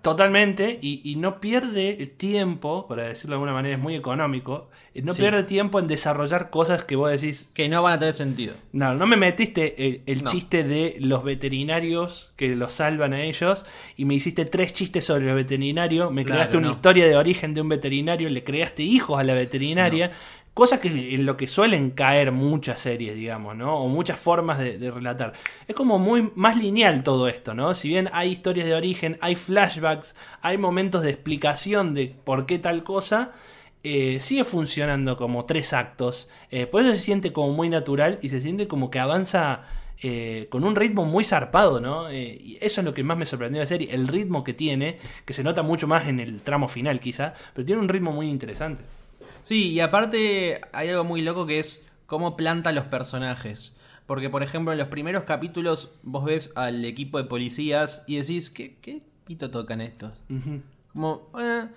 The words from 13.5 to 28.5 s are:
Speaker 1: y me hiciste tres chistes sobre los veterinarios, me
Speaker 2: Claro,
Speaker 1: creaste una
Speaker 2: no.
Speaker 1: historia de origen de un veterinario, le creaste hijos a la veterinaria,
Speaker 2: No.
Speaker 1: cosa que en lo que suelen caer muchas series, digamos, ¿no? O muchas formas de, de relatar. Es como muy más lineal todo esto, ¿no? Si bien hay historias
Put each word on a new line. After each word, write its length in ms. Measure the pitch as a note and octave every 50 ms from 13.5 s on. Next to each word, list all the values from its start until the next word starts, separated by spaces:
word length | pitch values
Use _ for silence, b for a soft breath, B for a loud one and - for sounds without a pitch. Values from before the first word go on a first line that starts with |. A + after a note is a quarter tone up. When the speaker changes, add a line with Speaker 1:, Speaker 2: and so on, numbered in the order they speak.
| G3 F#3+ - B B B B B B
Speaker 1:
y 80 | - C#3
me 100 | C#3 C#3+
hiciste 300 | C#3 C#3 F3+ - - D#3+
tres 280 | - - F#3 F#3 F3 -
chistes 320 | - G3 F3+ - F3 -
sobre 220 | - D#3 C#3+ C3+
los 100 | C3 C3
veterinarios, 760 | C3+ C3+ C3 C#3 C3+ C#3 C#3 C#3+ E3+ E3+ E3 D#3+ E3 F3 F3 C3+
me 120 | C#3 C3
Speaker 2:
Claro, 140 | C3 C3 D3+
Speaker 1:
creaste 160 | D#3+ D#3 -
una 100 | E3 D#3+
Speaker 2:
no. 60 | D#3 -
Speaker 1:
historia 320 | B2+ - F#3 F#3 F3+ E3+
de 80 | E3 D3
origen 380 | C#3+ D3+ E3+ F3+ F3 - D#3 D#3
de 60 | D#3
un 80 | D#3 D#3
veterinario, 600 | D#3 D3 D3 C#3 C3+ C#3 C#3+ E3 F3 E3 E3 D#3
le 140 | C#3 B2+ B2
creaste 400 | - C#3 D3+ E3 - - - D3+
hijos 380 | D#3+ A#3 B3+ - - D3+ C#3
a 20 | C3+
la 120 | C3+ C3
veterinaria, 760 | B2+ B2+ B2 C#3 C3+ C3+ D3 D#3+ F3+ F#3 F3 D#3+ D#3+ F3 F3
Speaker 2:
No. 60 | F3 B B B B B B B -
Speaker 1:
cosa 260 | - B3 A#3+ C#4 C4
que 340 | - F3 D#3+ C#3 B2+ B2 C3+
en 100 | C3 C#3
lo 100 | C3+ C3+
que 120 | C3+ C3+ C3
suelen 420 | - - G#3 A3+ G#3 D#3+ C#3 C3+
caer 400 | C3+ - C#3 C3 C#3 C#3+ C#3+ C3
muchas 480 | C3 B2+ C3+ C#3+ D#3 D3+ - - A#2+ -
series, 360 | - C3 A#2+ A#2 A#2 G#2+ G#2+
digamos, 400 | G#2+ A2+ A2+ A2+ A2 G#2+ G#2 G#2+
¿no? 200 | A2 A#2+ C#3+ D#3
O 120 | D3 C3 B2+
muchas 320 | C3 D#3+ F3 F3 E3 -
formas 400 | - E3+ E3+ E3+ E3+ E3 D#3 C#3
de, 180 | C3 B2 G#2+ F#2+
de 100 | A#2+ B2+ A#2+
relatar. 400 | B2 B2 B2 B2 B2 C3 A2 - B B B B B B
Es 80 | - G#3+
como 240 | - C4+ B3+ G#3+ F#3
muy 320 | F#3 G3+ A#3 A#3+ A3 G#3+ -
más 200 | F#3 F#3+ A3+ A3
lineal 460 | A#3 A3 G3+ G3 A3+ A3+ G3 D#3 C3 C3
todo 240 | C#3+ C3+ C3 B2+
esto, 280 | B2 A2+ - - - A2
¿no? 200 | A2+ C3+ D#3+ F3+
Si 140 | F3+ - D3
bien 200 | D#3+ F#3 F#3 F#3 -
hay 180 | E3+ F3 F#3
historias 360 | F#3 F3+ - F#3+